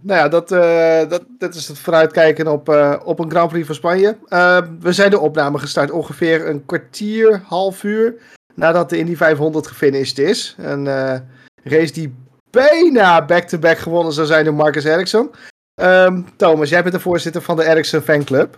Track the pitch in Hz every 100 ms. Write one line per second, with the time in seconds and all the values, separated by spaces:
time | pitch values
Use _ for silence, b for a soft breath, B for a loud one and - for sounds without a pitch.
0 | 190 180 147 170 170 180 170 170 165 160
1 | 156 175 - - 180 175 139 147 185 165
2 | 160 180 160 151 156 147 160 147 143 151
3 | 180 165 160 165 170 165 151 147 170 185
4 | 202 214 - 175 180 180 170 165 170 180
5 | 202 196 151 156 143 143 147 165 143 165
6 | 151 143 170 160 160 143 - 170 - -
7 | 208 220 220 196 - 180 196 185 202 220
8 | 226 233 B B _ - 165 175 160 165
9 | 165 165 160 147 156 156 147 - 143 135
10 | 131 - 151 240 - - 156 143 139 135
11 | 135 127 127 b b _ 123 156 160 160
12 | 147 123 - _ _ 254 285 330 349 247
13 | 185 170 147 175 175 170 165 160 170 170
14 | 165 147 151 156 156 151 151 147 151 170
15 | 185 214 277 B B _ _ - 180 185
16 | 185 180 175 - 175 156 143 175 175 175
17 | 185 170 165 165 - 165 160 156 143 156
18 | 151 147 139 135 196